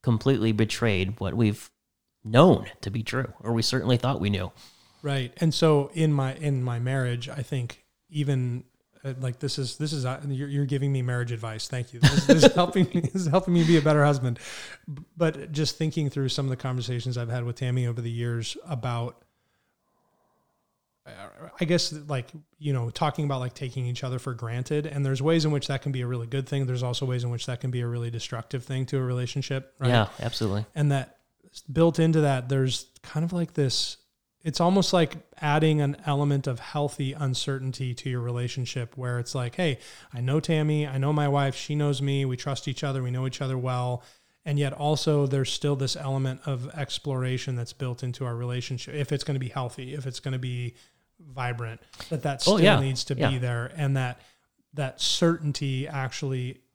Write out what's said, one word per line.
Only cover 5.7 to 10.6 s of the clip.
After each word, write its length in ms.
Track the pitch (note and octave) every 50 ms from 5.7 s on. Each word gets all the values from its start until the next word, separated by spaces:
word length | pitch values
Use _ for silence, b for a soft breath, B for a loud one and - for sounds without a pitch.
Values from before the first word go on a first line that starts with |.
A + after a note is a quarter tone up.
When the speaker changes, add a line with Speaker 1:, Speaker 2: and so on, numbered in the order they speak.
| D3+ C#3+ C#3 C#3 -
Speaker 2:
in 180 | E3 D#3+ D#3
my, 220 | D3 C#3 C3+ C3 C3+
in 280 | - D#3 D3 C#3 C3 B2
my 160 | B2 A#2+ A#2
marriage, 500 | A#2+ B2+ C3+ C3+ B2+ B2 A#2+ A#2+ A#2+ C3+
I 120 | - D3+ B2
think 420 | - - C3 A#2+ A#2 - _ _ _ _ _ _ _
even, 540 | E3 D3+ D3 C3+ C#3 C3 B2+ B2 A#2+ B2+ - _ _ _ _ _ _ _ -
uh, 80 | C3+ C3 C3
like, 180 | C3 B2+ A#2+ -
this 180 | - C#3 - -
is, 200 | C3+ A#2+ - -
this 160 | D3 D3+ D#3
is, 120 | D3 B2+
uh, 140 | B2+ C3 C#3+ D3+ C#3+
you're, 220 | C#3 C3 C#3+ C#3+
you're 160 | C#3+ C#3+